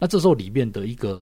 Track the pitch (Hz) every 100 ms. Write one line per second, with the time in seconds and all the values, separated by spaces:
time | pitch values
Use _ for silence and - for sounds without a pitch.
0 | 180 196 180 127 95 123 117 104 104 120
1 | 107 92